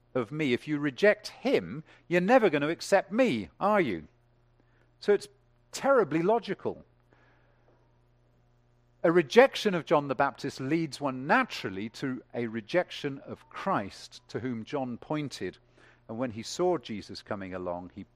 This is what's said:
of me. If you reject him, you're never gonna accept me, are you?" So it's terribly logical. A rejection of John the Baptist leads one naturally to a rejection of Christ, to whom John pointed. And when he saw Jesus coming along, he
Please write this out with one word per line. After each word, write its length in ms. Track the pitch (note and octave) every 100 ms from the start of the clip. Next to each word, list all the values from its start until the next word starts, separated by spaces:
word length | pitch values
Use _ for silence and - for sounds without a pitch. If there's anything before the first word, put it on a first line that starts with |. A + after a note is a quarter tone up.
| _
of 180 | C3 A2+
me. 220 | D#3 D3
If 120 | A#2+ -
you 120 | D3
reject 500 | D3 B2+ G#3 - -
him, 560 | - B3+ G3 F2 C3+ - - _
you're 120 | F3
never 280 | F#3 B3+ G#3
gonna 200 | C#3+ D3
accept 440 | E3 - F#3+ -
me, 380 | G#3+ B3+ A#2 F2+ -
are 200 | F#3+ G#3
you?" 280 | C#3+ E2+ D2 _ _ _ _ _ _ _ _ _
So 140 | -
it's 140 | G3+ - _ _ _ _
terribly 500 | - C4 C4+ D#3 D#3
logical. 640 | F3 A3+ G3+ - A2+ E2 - _ _ _ _ _ _ _ _ _ _ _ _ _ _ _ _ _ _ _ _ _
A 80 | F3
rejection 640 | F3 D3 A3+ C4 - G#3+
of 120 | F3 -
John 220 | D#3 C#3+
the 60 |
Baptist 440 | B2+ C#3 A2+ C#3 -
leads 420 | C3+ E3 D#3+ -
one 260 | C#3+ B2+ C#3
naturally 640 | A#3+ B3+ - A#2 F#2 A2+
to 320 | - C#3 B2 -
a 120 | A#2+ A#2
rejection 760 | A2+ G#2 F3 E3+ - D3 C#3
of 280 | - G#2 -
Christ, 720 | - G3 D#3 F#2+ - - - -
to 120 | B2
whom 240 | B2+ A2+
John 340 | G#2+ C#3+ B2+ A#2
pointed. 600 | - D3+ C#3+ - F#2 - _ _ - _ -
And 100 | A2+
when 120 | B2+
he 100 | A2
saw 340 | G#2+ - F3+ E3+
Jesus 460 | - G#2+ - G2
coming 320 | - G#2 F#2+
along, 380 | F#2 F2+ F2 F2+
he 100 | G#2 -